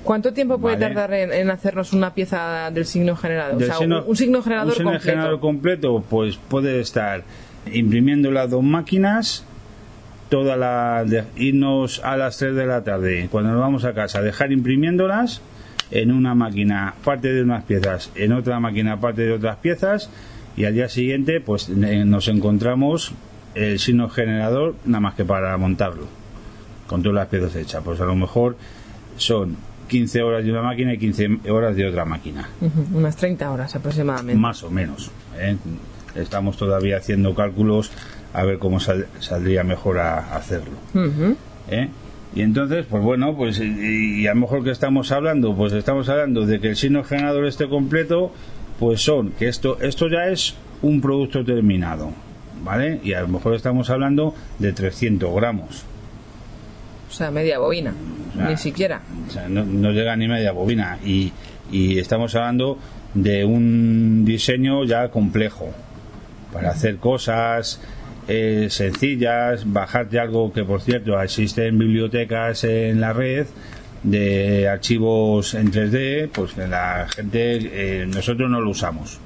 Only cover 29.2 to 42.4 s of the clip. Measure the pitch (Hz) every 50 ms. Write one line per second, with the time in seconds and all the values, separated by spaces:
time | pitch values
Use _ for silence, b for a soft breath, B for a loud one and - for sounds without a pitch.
29.2 | - - 117 107 98 87 82 - - - - - - - 123 123 120 113 - 117
30.2 | 117 117 117 113 110 110 113 113 113 123 123 117 127 127 120 104 107 110 104 107
31.2 | 104 104 107 110 - 101 104 110 113 113 101 95 98 95 90 87 85 80 82 80
32.2 | - 76 76 71 - - - - 180 165 147 160 147 151 190 160 160 151 151 -
33.2 | - 180 180 - 147 143 135 123 127 139 - - 131 143 147 156 151 143 135 127
34.2 | 123 120 113 107 110 117 113 - - 85 87 95 90 80 71 - - - - -
35.2 | - - - 80 90 98 104 95 - 82 82 78 - - - - - - - -
36.2 | 87 - - 101 98 98 95 - 104 98 98 95 95 98 98 95 - - 107 98
37.2 | 98 95 92 87 104 101 92 98 107 107 104 107 107 - B B B B B B
38.2 | B B - 90 92 95 98 92 - 95 92 95 - - 95 95 98 - - -
39.2 | - - 90 87 87 92 95 92 90 90 92 85 - 101 92 87 85 82 82 80
40.2 | 78 78 76 78 78 - 92 87 76 76 71 - - - - 190 180 156 143 151
41.2 | 156 190 262 294 - - - - - - 95 110 131 - - - - - - -
42.2 | - - - 101